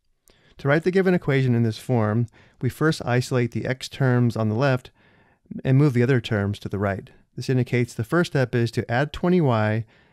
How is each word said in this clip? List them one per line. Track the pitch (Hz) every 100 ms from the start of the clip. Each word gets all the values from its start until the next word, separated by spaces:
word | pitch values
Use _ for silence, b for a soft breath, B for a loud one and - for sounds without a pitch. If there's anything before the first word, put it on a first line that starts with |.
| _ _ b b b b
To | 139
write | 151
the | 185
given | 185 185
equation | 180 - 139 131
in | 117
this | 117 107
form, | - 123 107 110 120 b b b
we | 127
first | - 156 160 -
isolate | 120 127 127 120
the | 113 -
x | 131 -
terms | - 135 123 120 110
on | 110
the | 107
left | 139 127 - _ b b b b b -
and | 135 135
move | 151
the | 120
other | 120 131
terms | - 107 101 101
to | 98
the | 98
right. | 101 98 - - _ -
This | 127
indicates | 127 120 120 120
the | -
first | 113 165 170
step | 147 123 123
is | 117
to | - -
add | 120 151
twenty | - 175 180
y | 147 113 107 107 110 b b